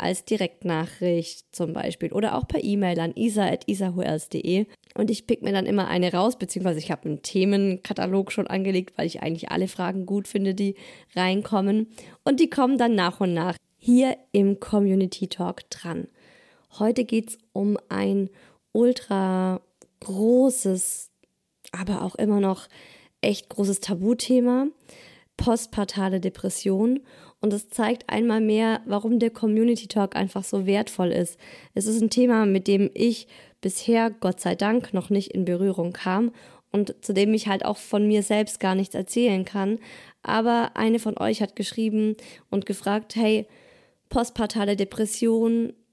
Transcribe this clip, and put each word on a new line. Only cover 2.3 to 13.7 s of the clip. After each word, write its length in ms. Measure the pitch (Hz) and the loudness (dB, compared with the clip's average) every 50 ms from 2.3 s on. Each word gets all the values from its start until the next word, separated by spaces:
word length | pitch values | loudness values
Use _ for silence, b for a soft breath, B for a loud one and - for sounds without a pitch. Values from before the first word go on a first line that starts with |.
| - | -2
auch 140 | - - - | -2 -4 -4
per 160 | - - - | -4 -2 -2
E-Mail 340 | 208 202 202 196 180 175 165 | 0 0 0 0 0 0 -2
an 140 | 165 170 - | -2 -4 -2
isa 320 | - 220 233 208 208 196 | -2 -2 0 0 0 0
at 220 | - - - - - | 0 0 -2 -2 -4
isa 260 | 208 185 196 185 175 | -4 -2 -2 -4 -2
who 60 | 180 | -2
else 300 | 180 - 156 156 - - | -2 -2 -2 -4 -4 -6
de. 340 | - - - - 180 190 214 - B B B B B | -8 -6 -2 0 0 0 0 -2 B B B B B
Und 160 | - 220 - | -2 -2 -2
ich 160 | 226 - - | -2 -2 -2
pick 160 | - 233 - | -2 -2 0
mir 100 | - 202 | 0 -2
dann 140 | 196 190 190 | -2 0 0
immer 220 | - 202 202 185 - | 0 0 0 0 0
eine 240 | - 180 180 180 | 0 0 2 2
raus, 260 | 175 175 190 233 247 - | 2 2 2 2 0 -2
beziehungsweise 400 | 196 - - 190 185 185 165 156 | -6 -6 -4 -2 -2 -2 -2 -2
ich 120 | 156 - | -4 -6
habe 200 | 156 - - 156 | -6 -6 -4 -6
einen 100 | 147 147 | -6 -6
Themenkatalog 1120 | - - - 190 185 202 202 202 196 196 185 185 - - 202 - 185 185 190 196 196 196 | -6 -2 0 2 2 4 4 2 2 2 0 -2 -4 -6 -4 -2 -2 0 0 0 0 0
schon 140 | - - 196 | -2 -4 -2
angelegt, 500 | - - 190 190 196 190 180 185 - - | -2 -2 -2 0 0 0 0 -2 -4 -4
weil 100 | - - | -4 -4
ich 160 | 170 - - | -4 -4 -4
eigentlich 280 | - 160 165 165 - - | -4 -4 -4 -4 -6 -4
alle 180 | - 170 190 190 | -2 -2 -2 -2
Fragen 380 | - - 180 180 185 190 185 | -2 -4 -4 -4 -4 -4 -4
gut 200 | 180 196 202 196 | -2 -2 -4 -2
finde, 280 | - - 208 196 196 185 | -2 -2 0 0 0 0
die 220 | 196 196 196 196 B B B B B B B - | 0 -2 -2 -2 B B B B B B B -4
reinkommen. 720 | 185 185 185 185 202 202 - 220 196 190 202 202 214 220 220 B B B B B B B | 0 0 2 2 0 0 0 0 2 2 2 2 2 0 -2 B B B B B B B
Und 160 | - 277 262 | 2 4 4
die 80 | 330 320 | 4 2
kommen 300 | - - 262 247 277 247 | 2 2 2 2 4 4
dann 160 | 247 233 226 | 4 4 4
nach 260 | 196 180 175 - - | 2 2 0 0 0
und 140 | 196 185 175 | 0 0 0
nach 240 | 165 165 180 170 - _ _ | 0 0 -2 -4 -6 _ _